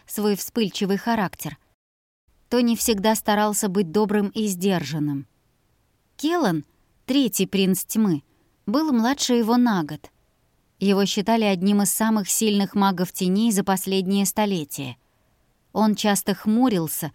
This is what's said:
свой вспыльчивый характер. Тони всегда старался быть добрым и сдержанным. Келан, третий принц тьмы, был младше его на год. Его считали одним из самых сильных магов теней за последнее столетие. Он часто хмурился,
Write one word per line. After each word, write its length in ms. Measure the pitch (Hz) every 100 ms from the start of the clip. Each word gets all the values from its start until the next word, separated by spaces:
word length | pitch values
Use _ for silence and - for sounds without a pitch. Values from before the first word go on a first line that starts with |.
| -
свой 300 | - 208 196
вспыльчивый 640 | - 240 196 - 185 196
характер. 600 | 233 226 175 - 151 - _ _ _ _ _ _ _ _ -
Тони 260 | 240 240 226
всегда 400 | - 202 214 220
старался 540 | - 208 214 208 214
быть 220 | 185 170
добрым 360 | 202 208 208 202
и 180 | 220 214
сдержанным. 800 | 180 196 175 139 156 147 139 - _ _ _ _ _ _ _ _ -
Келан, 480 | 302 349 226 160 - _ _ _ -
третий 400 | 269 247 - 185
принц 400 | - 190 180 -
тьмы, 380 | 226 214 147 - _ _ _ -
был 260 | 262 311
младше 420 | 240 233 277 -
его 220 | 240 220 247
на 280 | 247 190
год. 260 | 147 135 - _ _ _ _ _ _ -
Его 260 | 190 196 196
считали 380 | 214 196 226
одним 400 | 208 185 196 202
из 80 | 202
самых 360 | - 220 220 185
сильных 460 | - 220 202 196
магов 380 | 202 196 180 180
теней 400 | - 185 196 233
за 120 | 196
последнее 640 | 202 190 190 190 185 202 196
столетие. 720 | - 208 185 143 - 135 127 _ _ _ _ _ _ _
Он 200 | 190 214
часто 400 | 202 214 202 -
хмурился, 800 | 190 214 226 262 190 156 - 151